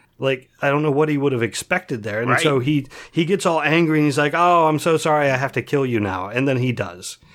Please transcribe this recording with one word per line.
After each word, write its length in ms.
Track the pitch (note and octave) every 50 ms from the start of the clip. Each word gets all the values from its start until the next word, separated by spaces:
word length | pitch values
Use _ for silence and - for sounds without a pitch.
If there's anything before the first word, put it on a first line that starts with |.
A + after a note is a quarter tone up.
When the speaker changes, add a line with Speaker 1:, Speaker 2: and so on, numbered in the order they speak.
| _ _ _ -
Speaker 1:
Like, 320 | B2+ C3+ C3+ B2+ - _ _ -
I 80 | - C#3+
don't 140 | C#3 D3 D3+
know 80 | D#3
what 180 | C3+ C#3+ D#3 D3+
he 80 | D3+
would 140 | C#3+ C#3 C#3+
have 100 | C3 A#2+
expected 640 | A#2 G#2 - - - - F3+ F3+ - - C#3+ A2+ G2+
there. 180 | A2 G2+ A2
And 80 | A#2+ -
Speaker 2:
Right. 100 | - - E3
Speaker 1:
so 160 | D#3 C#3 C3
he, 260 | A#2+ D3 D#3 C#3+ C3 - - - - -
he 140 | - D#3 E3+
gets 180 | D#3 G3+ F#3+ -
all 160 | F#3 E3+ D#3
angry 380 | - C#3+ D#3 E3+ E3+ D#3 D#3
and 80 | D3+ D3+
he's 140 | D3 C3 D3
like, 160 | D3 D3 D#3
"Oh, 320 | E3 F3 F3 F3 E3+ E3
I'm 100 | D#3 D#3
so 180 | D3 - E3+ D#3+
sorry. 360 | D#3 - E3 D3+ D3+ C#3+ C#3
I 40 | C3+
have 140 | B2+ C#3 C3 -
to 100 | C#3 -
kill 200 | - D3 C#3+ C#3
you 160 | B2+ A#2+ A2
now." 280 | G2+ G2 F#2 F#2 F2+ G2+
And 180 | A2+ B2+ C3+
then 100 | C#3+ C3
he 140 | B2 B2 B2+
does. 460 | A#2 G#2 G#2 F2 F2 F2+ - - - - _ -